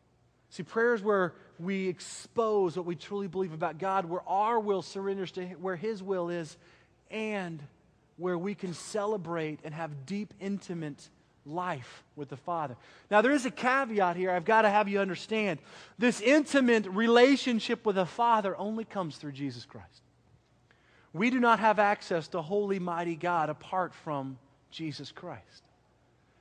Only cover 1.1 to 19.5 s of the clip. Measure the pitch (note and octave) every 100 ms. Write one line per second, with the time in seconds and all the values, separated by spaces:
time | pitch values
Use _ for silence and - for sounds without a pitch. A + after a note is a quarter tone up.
1.1 | G3+ F3 - - - F3 G3 F#3+ F3+ -
2.1 | - - - A3 G#3+ F3+ F3 F3 F3 -
3.1 | G3+ G3 F3+ F#3+ D#3+ E3+ D#3 F#3+ F#3+ E3+
4.1 | F3 - F#3+ G#3+ A#3 G#3 G3 - G3 G3
5.1 | G3 F3+ F#3+ F3+ D#3 F#3 F3 G#3+ G#3+ F#3+
6.1 | F#3+ E3+ F3 D#3 - - _ _ _ _
7.1 | G#3+ A3 G3+ F3 D#3+ C#3+ - _ _ _
8.1 | - F3+ F3 F#3+ G3+ F#3 D#3 - G#3+ G3+
9.1 | A3 E3 E3+ D#3 D3+ D#3+ D#3 E3 C#3+ C3
10.1 | G3+ G#3+ - G3 G3+ - E3+ D3+ C#3+ -
11.1 | _ _ _ C#3+ E3 F3+ D3 A#2 - _
12.1 | - C3+ C3+ - E3+ D3 A#2 - - _
13.1 | G#3 A#3+ C#4+ A#3+ - B3 C4+ B3+ G#3 F3+
14.1 | F3 F#3 F3+ E3 A3 G#3+ G#3 G3+ G3+ G3
15.1 | G3+ - A3 G3+ D#3 - - - - A#3+
16.1 | - A3 D4+ C#4+ C#4 B3 A3+ F#3+ F#3 A#3
17.1 | A#3 C4 C4+ C4 A3+ - A3+ A3 F#3+ E3+
18.1 | - A#3 A3 G3+ D#3+ G3+ A3 A3 G3 E3
19.1 | - D3+ C3+ C#3+